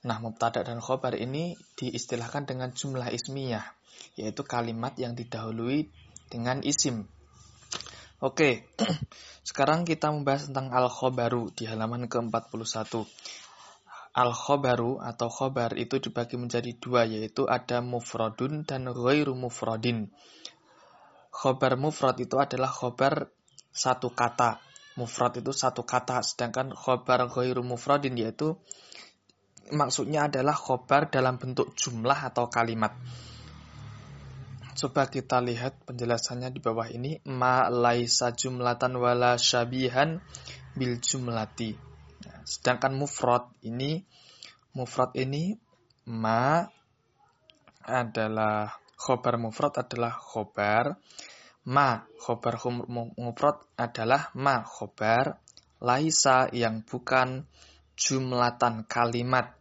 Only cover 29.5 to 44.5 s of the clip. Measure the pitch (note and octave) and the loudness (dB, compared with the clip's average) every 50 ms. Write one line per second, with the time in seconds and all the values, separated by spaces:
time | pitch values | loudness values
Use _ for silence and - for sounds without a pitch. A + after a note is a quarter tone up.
29.5 | _ - - - D3 D3+ C#3+ B2+ - - B2 C3 D3+ D3+ D3 D3 C#3+ C3 C3 D3 | _ -20 -12 -4 0 0 0 0 0 -2 -2 0 2 2 2 2 2 2 2 2
30.5 | D3+ - - - C3 B2+ - - C#3 C#3+ D3+ D3+ - C3 C3 B2+ B2+ B2 - B2+ | 0 0 0 -2 -2 -2 2 4 4 4 4 4 2 2 4 2 2 0 -6 -4
31.5 | B2+ - - - - - - - A#2+ A2+ A2+ B2 C#3 C#3+ D3 B2+ - B2 A#2+ - | 0 0 -2 -2 -2 -4 -4 -4 -2 -2 2 2 2 2 0 -2 0 0 0 2
32.5 | - A#2 A#2 A#2 A2+ A2+ G#2+ G#2+ - - - - - - - - - - - - | 2 0 0 2 2 0 0 0 -2 -6 -14 -14 -14 -14 -14 -16 -16 -16 -16 -16
33.5 | - - - - - - C#2+ - - - - - - - - - - - - - | -18 -18 -18 -18 -16 -16 -16 -14 -16 -16 -16 -16 -16 -16 -16 -16 -14 -14 -14 -14
34.5 | - - - - - - - C3+ - D3+ C3+ C3 - C3+ B2+ - C3+ B2 B2 B2 | -14 -14 -14 -12 -6 -6 -6 0 2 0 0 2 -2 -6 -2 2 2 2 2 2
35.5 | A#2+ A#2 B2 C3+ - - _ - B2+ B2 B2 A#2 A#2+ A2+ - - B2 B2 B2+ C3 | -2 -2 -4 -6 -6 -8 _ -12 -8 -4 0 0 0 0 0 -4 -6 -6 -8 -8
36.5 | B2+ - - A#2 A2+ A#2 A2+ G#2+ A2 A#2+ B2 C#3 D#3 - _ C#3 C3 B2+ B2+ B2+ | -8 -2 -2 -2 0 0 -4 -4 -6 -6 -6 -6 -6 -8 _ -8 -2 2 4 6
37.5 | B2+ C3 B2 F2+ B2 A#2+ A#2+ A#2+ A#2+ A#2+ A#2+ A#2+ - - B2 A#2+ A#2+ - - C3 | 6 6 6 4 4 4 4 6 4 4 2 2 2 2 2 0 -2 -2 -4 -4
38.5 | B2+ B2 B2 B2 A#2+ A#2+ C3 B2+ B2+ B2 B2 B2 B2 B2 B2 B2 B2 B2 - - | -2 0 0 0 2 2 0 0 2 2 2 4 4 6 6 4 4 4 4 4
39.5 | - B2 A#2 A#2+ B2+ C3 C3 B2 B2 B2+ C#3+ D#3+ D#3+ F3+ - - - - - - | 4 4 2 2 0 0 0 2 4 4 4 4 2 -6 -10 -14 -18 -18 -16 -16
40.5 | - - - - - C3+ B2+ B2 A#2+ B2 - - - C3+ B2+ A#2+ A#2 A2+ G#2+ G#2+ | -16 -16 -18 -12 -4 -2 0 0 0 0 -2 -2 -2 -2 -2 -2 -2 -2 -2 -4
41.5 | - - A#2 A2 G#2 - - - - - - - - - - - - - - - | -4 -4 -4 -4 -4 -8 -12 -20 -20 -20 -20 -20 -20 -20 -20 -18 -18 -16 -10 -10
42.5 | - - - B2 B2+ A#2 - C3 C3+ C3+ C#3+ C#3 - - C#3 B2 A#2+ A#2+ B2 - | -10 2 2 2 4 4 2 0 2 0 -2 -4 -2 2 4 6 6 4 4 -2
43.5 | _ _ - A2+ A#2 B2 C3+ C#3+ D#3+ F#3 F#3+ _ _ - - - - _ - - | _ _ -10 -8 -4 -4 -2 -2 -2 -4 -6 _ _ -20 -20 -20 -20 _ -20 -20